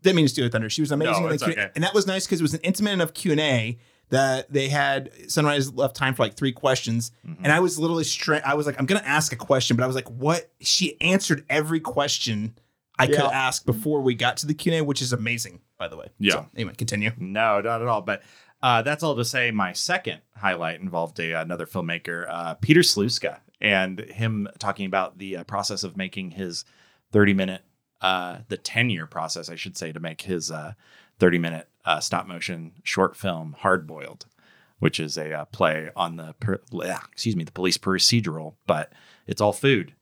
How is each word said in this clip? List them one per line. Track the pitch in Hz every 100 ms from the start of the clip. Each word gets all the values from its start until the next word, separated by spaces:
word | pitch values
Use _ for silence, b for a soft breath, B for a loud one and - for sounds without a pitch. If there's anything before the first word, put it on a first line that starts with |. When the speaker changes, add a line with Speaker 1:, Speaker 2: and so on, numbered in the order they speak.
Speaker 1:
didn't | 180 185
mean | 147
to |
steal | 127
your | 123
thunder. | 113 110
She | 127
was | 147
amazing | 143 156
Speaker 2:
No, | 104
Speaker 1:
in | 87
the |
Speaker 2:
it's | 151
Speaker 1:
Q | 127
and | 131
A. |
Speaker 2:
okay. | 101
Speaker 1:
And | -
that | 175
was | 202 196
nice | 190 -
'cause | 180
it |
was | 156
an | 160
intimate | 170 190 208
enough | 196 165
Q | - 190
and | 147
A | 151 127 110 117 b b b
that | 131 135 131 -
they | 143 135
had | 147 143 135 131 - -
Sunrise | - 151 143 135
left | 127 135 -
time | 135
for, | 123
like, | 113 -
three | 139
questions. | 127 143 131 - 113 117 b -
Speaker 2:
Mm-hmm. | 160
Speaker 1:
And | 143
I | 156
was | 180 170
literally | 165 165
stra-, | 156 - - 151
I | 135
was | 147 147
like, | 139
"I'm | 135
gonna | 202
ask | 131 147 156
a | 120
question," | - 135 123 120
but |
I | 127
was | 131
like, | -
"What?" | 120 139 170 160 _
She | - - 170 -
answered | 165 190 - 143 -
every | 143 156 160
question | 156 - 143 - - 107 110 - _ _ _ -
I | 131
could | 147
Speaker 3:
Yeah. | 135
Speaker 1:
ask | 135 131 127 -
before | 110 147 151
we | 131
got | 120 123 -
to | 147
the |
Q | 151 -
and | 160
A, |
which | 151 139
is | 127
amazing, | 120 110 117 110 87 _ _
by | 87
the | 80
way. | - _
Speaker 2:
Yeah. | 101
Speaker 1:
So, | 78 73
anyway, | - 92 -
continue. | 113 104 104 117
Speaker 2:
No, | 92 101 113 104
not | 107 113
at | 120
all. | 110
But, | 92 98 b b b b
uh, | - 117
that's | 117 147
all | 160 135
to |
say | 120 131 120
my | 110 92
second | 87 - 180 - 80 _ -
highlight | 101 90 82 82
involved | 92 85 82 -
a, | 82
another | 82 82 87 82
filmmaker, | 95 82 85 - 85 87
uh, | 85 85
Peter | - - 156
Sluska, | 165 - 104 117 80 73 _ _
and | 104 98 95 92
him | - - 113 107 101 -
talking | 104 98 98
about | 95 92 90
the, | 98 90
uh, |
process | 87 107 98 98
of | 95 95
making | 92 - 92
his | 82 92 85 - b b b b
thirty | 107 101
minute, | 98 95 95 _ _ _ _
uh, | 92 92 90 87 113
the | 98
ten-year | - 110 120 92 80
process, | - 80 85 82
I | 85
should | 98 90
say, | 82
to | 78
make | 82 80
his, | - 90 76
uh, | 80 76 107 b b b _
thirty | 92 87
minute, | 85 82 - _
uh, | - 78
stop | - 90 92
motion | 87 - 85 82 -
short | - - 95 -
film, | 98 82 80 71
Hard | 98 92 80
Boiled, | 80 71 - - b b b b b
which | - -
is | 78 76
a, | 78
uh, | 78 76
play | - 90 78 78
on | - 87 82
the, | 80 78
per-, | 104 95 _
bleh, | 98 82 90 -
excuse | - 117 98
me, |
the | 80
police | - 92 87
procedural, | - 92 - 120 107 78 78 - -
but | 78 76 b b b -
it's | 98
all | 104
food. | - 135 127 87 _